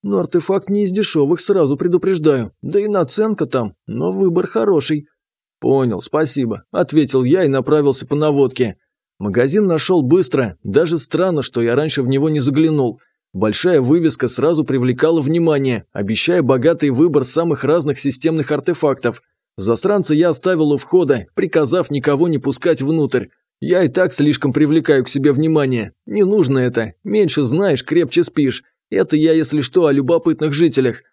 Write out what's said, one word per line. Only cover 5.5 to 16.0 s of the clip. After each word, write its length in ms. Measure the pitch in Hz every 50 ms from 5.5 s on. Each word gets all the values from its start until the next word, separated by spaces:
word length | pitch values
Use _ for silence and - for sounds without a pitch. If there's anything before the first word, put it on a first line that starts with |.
| _ _
«Понял, 400 | - 117 135 135 131 120 104 90
спасибо», 640 | 90 - - 151 160 147 - 147 127 113 104 - _ _
ответил 540 | - 175 175 - 139 156 143 127 - 131 127
я 200 | 123 156 190 180
и 40 | 143
направился 580 | 135 135 127 - 151 151 147 143 131 - -
по 80 | - 143
наводке. 600 | 147 151 151 143 139 139 120 - - - 107 92 _ _ _ _ _ _ _ _ _
Магазин 480 | 98 104 92 120 123 139 151 214 208
нашёл 360 | 185 170 156 - - 185 170
быстро, 540 | 135 123 156 190 180 - - 139 123 104 85 _
даже 360 | _ - 95 143 190 160 170 156
странно, 440 | - - - 151 180 190 175 147
что 180 | 127 - - 120
я 140 | 117 117 120
раньше 280 | 135 151 160 - 147
в 60 | 131 123
него 200 | 135 139 143 160
не 120 | 156 147
заглянул. 600 | 127 139 135 147 160 160 156 147 135 117 110 - _ _ _ _ _ _
Большая 480 | - 92 104 107 104 - - 180 180 147
вывеска 480 | 131 120 151 175 165 156 127 - - 117
сразу 360 | - - 123 156 170 156 147
привлекала 560 | - 135 131 123 127 123 123 156 160 170 165
внимание, 640 | 139 135 160 170 165 165 151 143 139 131 120 107 - _
обещая 500 | _ -